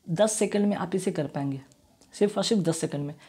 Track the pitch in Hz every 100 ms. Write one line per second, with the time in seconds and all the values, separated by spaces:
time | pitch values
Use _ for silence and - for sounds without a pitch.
0 | - 165 214 - 196 202 208 196 185 190
1 | 190 160 143 147 139 135 - _ _ _
2 | _ - 208 202 185 226 165 160 151 143
3 | 143 143